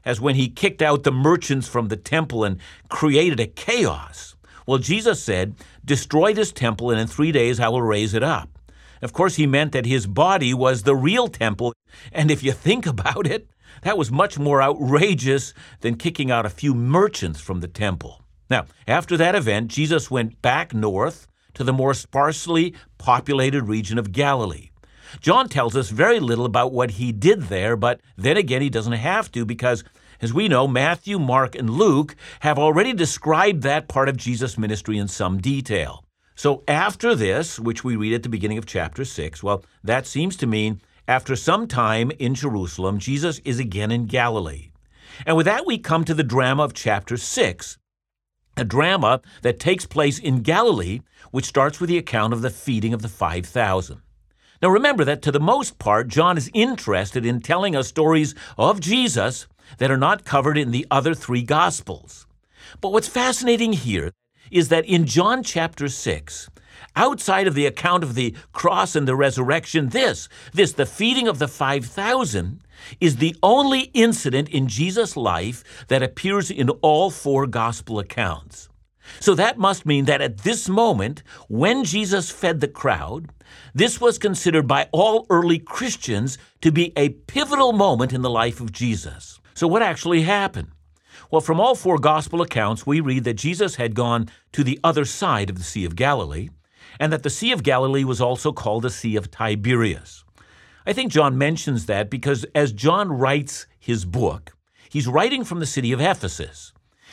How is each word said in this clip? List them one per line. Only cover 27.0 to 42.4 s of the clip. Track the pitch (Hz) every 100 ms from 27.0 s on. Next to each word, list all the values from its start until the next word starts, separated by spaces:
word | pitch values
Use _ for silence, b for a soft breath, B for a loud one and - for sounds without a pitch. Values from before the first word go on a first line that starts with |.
| 123
did | 104 170 214 98
there, | 95 104 113
but | 120 - b b
then | 120 196
again, | 151 131
he | 139
doesn't | 113 110
have | 117 143 208 214
to | 120
because, | 113 117 127 113 - b b b
as | 117
we | 147 214
know, | 127 135
Matthew, | 127 147 170 202 196
Mark, | 131 131 131
and | - 113
Luke | 139 214 143 147 - B B
have | 151 143
already | 156 156 254
described | 208 156 - 156 156 208 165
that | 139 151 -
part | 135 135
of | 127
Jesus' | 120 120 123 110
ministry | 107 104 - 104
in | 101
some | - 92 95
detail. | 127 139 127 98 71 - _ _ _
So | - 147 139 -
after | 147 202 - 240
this, | 147 98 117 165 -
which | 117 110
we | 127
read | 110 107
at | 117
the | 120
beginning | 107 104 107
of | 98
chapter | 92 76 -
six, | 135 - 76 -
well, | 101 98 b b
that | 98 127 123
seems | 139 185 185
to | 123
mean | 107 107 101 b b b
after | 127 - 120
some | 160 202 233
time | 123 110 110 123 -
in | 127
Jerusalem, | 131